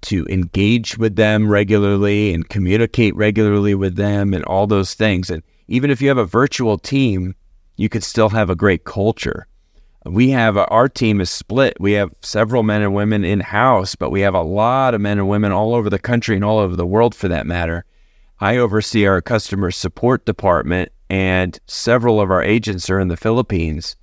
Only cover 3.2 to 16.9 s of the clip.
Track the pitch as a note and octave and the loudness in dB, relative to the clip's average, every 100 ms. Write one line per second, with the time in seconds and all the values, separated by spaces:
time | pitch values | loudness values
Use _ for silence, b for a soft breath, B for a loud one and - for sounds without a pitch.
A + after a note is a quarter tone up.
3.2 | G#2 G#2 G#2+ G#2 G2+ G2 F#2+ F2+ G2+ G2+ | 0 2 2 2 2 0 -2 -2 -2 0
4.2 | G2+ F#2 - F#2+ G#2 G2+ F#2+ - A2 F#2 | 0 -2 -2 0 2 0 0 -2 0 0
5.2 | F2+ E2 - _ - A#2+ C#3 B2+ C#3 C3 | -4 -8 -10 _ -4 -2 0 0 2 2
6.2 | G2+ A2+ C#3 - A#2 G#2 - C#3 C3 F#2+ | 2 2 0 0 -2 -2 -2 0 0 0
7.2 | F#2 - _ _ _ - G#2+ A2+ - - | -6 -10 _ _ _ -6 -4 -4 -6 0
8.2 | A2 A2 G2 F2 G2+ F2 - - G2+ A2 | 2 2 0 2 2 0 -2 -2 -2 -2
9.2 | - - - _ _ _ _ _ - F2+ | -6 -8 -14 _ _ _ _ _ -6 2
10.2 | B2+ C3 A2+ G2+ F#2+ A2 C3+ - A2+ G2+ | 2 4 2 2 2 2 2 2 0 0
11.2 | F2 - - A#2+ C3 - G2 G#2 G2 - | -2 -6 -4 0 0 0 0 0 0 -6
12.2 | - G#2+ A2 B2 G#2+ G#2 G#2 G2+ G#2 G#2+ | -8 -2 0 2 2 0 0 0 0 0
13.2 | F2 G2+ - G#2 B2+ A2+ F#2+ - D#2+ G2 | 0 -2 -2 2 4 2 0 -6 -4 0
14.2 | G2 F#2 E2 G2 A2+ C3 C3 A2+ G#2 G#2 | 0 0 -2 0 0 2 0 0 -2 -2
15.2 | G2 G#2 G#2 F#2+ A2 A#2+ G#2+ G2 - A#2+ | 0 0 0 0 0 0 -2 -4 -2 -2
16.2 | A2+ G2+ G#2 A2 G2 E2+ F2 | 0 -2 2 0 0 -2 -2